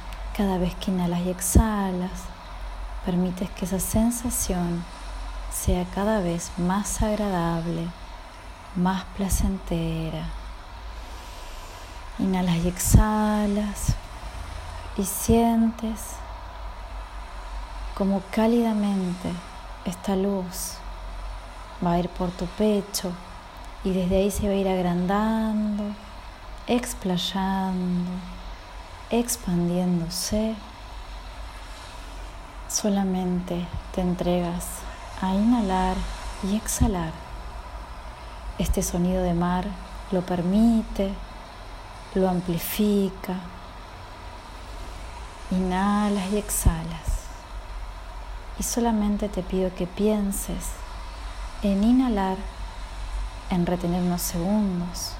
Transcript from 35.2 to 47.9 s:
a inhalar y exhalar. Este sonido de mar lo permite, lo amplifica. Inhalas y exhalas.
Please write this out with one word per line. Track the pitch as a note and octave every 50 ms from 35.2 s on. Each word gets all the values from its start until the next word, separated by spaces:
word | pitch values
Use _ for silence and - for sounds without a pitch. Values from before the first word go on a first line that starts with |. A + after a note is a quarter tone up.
| F#3+
a | F#3 F#3+
inhalar | G3 G#3+ A#3 B3 A#3+ G#3 F#3+ F#3 F#3 F#3 F#3 F#3+ G3 F3 - - - - - - - -
y | F#3+ G#3
exhalar. | A3 - - - - B3 A#3 G3 F3 E3 D#3+ E3+ - - - - - - - - - - - - - - - - - - - - - - - - - - - - -
Este | F3+ E3+ - G3+ F3+
sonido | - - F3 F3 F3+ F#3 F#3 F3+
de | F3+ E3+
mar | E3+ F3 F3 F3+ F#3 F3+ G#3 F#3+ - - - - - - -
lo | G3 F3+ F3
permite, | F#3 F3+ F3+ E3 F3+ G3 G#3+ A3+ A#3 A3+ A3 G#3+ - - - G3 G3 G3+ F#3 - - - - - - - - - - - - - - - - - - -
lo | G3 F#3 F#3
amplifica. | F3+ F3 F3+ - E3+ E3 - - - - G#3 G#3 G3+ G3+ G3 F#3 F#3 - - - F#3 F#3 F3 F3+ - - - - - - - - - - - - - - - - - - - - - - - - - - - - - - - - - - - - - - - -
Inhalas | F#3 F#3 F#3 F#3 F3+ F#3 G3 G#3 G3+ G#3 G#3 G#3 G3+ G3+ F#3 F#3+ G#3
y | G#3
exhalas. | G#3 - - - - F3 E3+ D#3+ E3 E3 E3 D#3+ - - - - - - - - - - - - - - - - - -